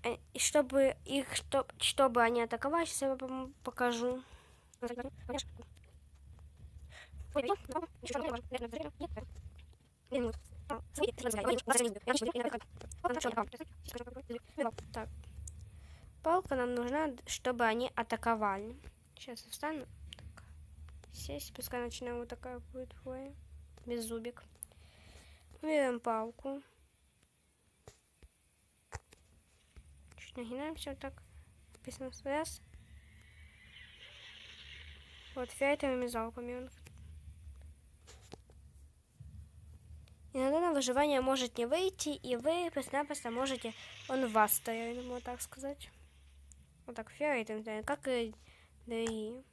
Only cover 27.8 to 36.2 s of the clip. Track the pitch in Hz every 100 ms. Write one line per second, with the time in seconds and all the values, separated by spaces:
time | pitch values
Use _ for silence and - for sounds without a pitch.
27.8 | - - _ _ - _ _ _ _ _
28.8 | _ - _ - _ - _ _ _ -
29.8 | - - - - - - 226 254 302 320
30.8 | - 269 269 - - - - - - -
31.8 | - - 262 - 269 285 320 - - -
32.8 | - - - - - - - - - -
33.8 | - - - - - - - - - -
34.8 | - - - - - 262 247 - 277 294
35.8 | 277 254 247 233